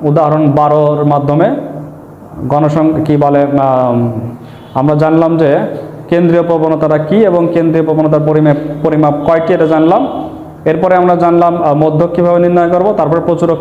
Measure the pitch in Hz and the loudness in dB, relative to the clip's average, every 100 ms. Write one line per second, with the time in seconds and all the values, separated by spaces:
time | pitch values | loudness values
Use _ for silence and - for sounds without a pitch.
0 | 151 151 151 156 151 147 147 151 147 147 | -2 0 2 2 2 2 2 2 2 0
1 | 147 143 139 147 202 285 - - - - | 0 0 0 0 0 -2 -8 -14 -16 -18
2 | - - - - 127 147 151 156 156 160 | -20 -20 -20 -12 -4 0 0 0 0 0
3 | 156 147 143 147 139 139 135 127 127 120 | 0 2 2 2 0 0 0 0 0 0
4 | 117 113 - - - - - 131 147 151 | -2 -4 -10 -12 -18 -20 -8 -2 0 2
5 | 160 160 165 165 151 143 107 - - - | 2 2 2 2 2 0 -2 -8 -12 -16
6 | - 170 170 170 165 165 160 156 151 151 | -2 0 2 2 0 0 0 0 0 0
7 | 156 202 208 175 170 170 165 160 156 156 | 0 2 2 2 0 0 0 0 0 0
8 | 156 151 151 156 151 143 - - 160 151 | 2 0 2 2 2 0 -4 -4 -2 0
9 | 147 147 165 165 160 170 160 156 160 208 | 0 0 0 0 0 0 2 2 2 2
10 | 277 - - - - - 156 165 185 185 | -2 -6 -12 -14 -18 -6 -4 0 2 2
11 | 180 175 175 170 170 175 160 143 156 156 | 2 2 2 2 2 0 0 0 0 0
12 | 170 175 175 175 175 175 170 180 196 196 | 0 0 0 2 2 2 2 0 0 0
13 | 147 165 170 170 165 160 | 0 0 0 0 0 0